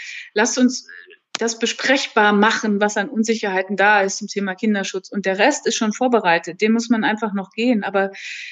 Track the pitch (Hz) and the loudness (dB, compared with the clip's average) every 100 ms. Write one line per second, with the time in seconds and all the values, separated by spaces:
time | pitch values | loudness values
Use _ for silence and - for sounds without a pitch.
0 | - - - - 247 262 247 - - - | -14 -14 -6 0 0 2 2 0 -10 -20
1 | 175 - _ - 226 226 233 - - 277 | -20 -20 _ -6 -4 -2 -4 -2 0 0
2 | - - 208 208 214 220 220 202 208 208 | 0 2 4 4 4 2 0 0 0 -2
3 | 196 220 226 220 208 185 190 196 202 208 | -4 -2 -2 -2 -2 -2 -2 2 4 4
4 | 196 - 202 - 196 185 220 208 190 190 | 2 -2 -8 -6 -6 -2 -2 0 -2 -8
5 | - 202 190 190 226 294 - 233 220 208 | -8 -6 -2 2 2 2 -2 -2 -2 0
6 | 254 233 190 170 175 165 214 226 226 226 | 2 2 4 2 0 -2 0 2 2 0
7 | 202 214 220 196 185 - 233 226 196 196 | 0 0 -2 -4 -6 -2 0 0 0 0
8 | 196 196 - - - | 0 -4 -14 -14 -14